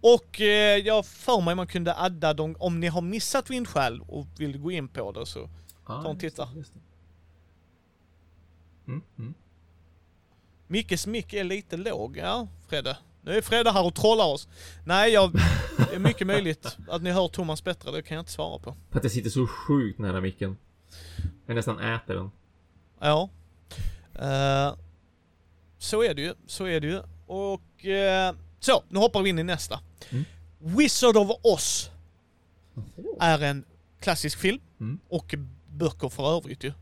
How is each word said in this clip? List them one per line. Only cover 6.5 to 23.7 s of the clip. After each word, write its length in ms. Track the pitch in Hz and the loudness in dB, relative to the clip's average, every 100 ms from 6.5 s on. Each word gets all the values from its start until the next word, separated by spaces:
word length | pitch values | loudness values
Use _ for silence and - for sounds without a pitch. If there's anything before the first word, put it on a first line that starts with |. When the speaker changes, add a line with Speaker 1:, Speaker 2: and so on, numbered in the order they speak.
Speaker 2:
det, 60 | 139 | -12
just 140 | 147 | -18
det. 60 | - _ _ _ _ _ _ _ _ _ _ _ _ _ _ _ _ _ _ _ _ - | -20 _ _ _ _ _ _ _ _ _ _ _ _ _ _ _ _ _ _ _ _ -10
Mm, 140 | 135 - - | -10 -10 -14
mm. 140 | 113 156 _ _ _ _ _ _ _ _ _ _ _ _ _ | -14 -14 _ _ _ _ _ _ _ _ _ _ _ _ _
Speaker 1:
Mickes 400 | 185 - 175 - | -4 -2 -4 -4
mick 260 | 226 - | -6 -6
är 100 | 202 | -6
lite 340 | 185 196 190 170 | -4 -6 -6 -8
låg, 400 | 196 - 113 151 | -6 -6 -8 -8
ja, 300 | 170 220 220 - _ | -6 -4 -6 -14 _
Fredde. 280 | 151 131 135 _ _ | -6 -4 -8 _ _
Nu 160 | - 196 | -4 -2
är 40 | |
Fredde 300 | - 226 226 | 2 2 4
här 140 | 196 175 | 4 2
och 100 | - | 4
trollar 300 | 214 226 185 | 4 6 4
oss. 220 | 135 - - - - - | 2 -6 -20 -20 -16 0
Nej, 260 | 185 220 | 4 6
jag, 200 | 214 190 170 165 - - - 123 | 8 6 6 4 4 -2 2 2
det 60 | 180 | 4
är 40 | |
mycket 280 | 185 120 190 | 2 4 0
möjligt 500 | 202 185 156 120 - - | 2 0 -4 -8 -14 -8
att 140 | 170 | -6
ni 100 | 175 | 0
hör 160 | 180 180 | 2 2
Thomas 360 | - 175 156 | 0 -4 -4
bättre, 280 | - 175 - | -4 -6 -6
det 100 | 156 | -8
kan 140 | 147 156 | -8 -10
jag 60 | |
inte 100 | 165 | -10
svara 280 | - 160 - | -8 -8 -8
på. 160 | - 143 - | -12 -16 -4
Speaker 2:
För 60 | 131 | -2
att 60 | |
jag 80 | 123 | 0
sitter 180 | 107 110 | -2 -2
så 180 | 131 123 | 0 -2
sjukt 520 | - - 143 117 95 | -2 0 2 2 -4
nära 220 | 104 92 | -4 -2
micken. 360 | 95 95 98 95 _ _ _ - - - - - - | -4 -4 -8 -8 _ _ _ -20 -18 -8 -8 -8 -6
Jag 100 | 117 | -4
nästan 240 | 113 107 | -4 -4
äter 360 | 107 117 - 95 | -4 -4 -6 -8
den. 160 | 95 - _ _ _ _ _ _ | -8 -14 _ _ _ _ _ _
Speaker 1:
Ja. 300 | 147 151 190 - - _ _ | 2 2 0 -8 -20 _ _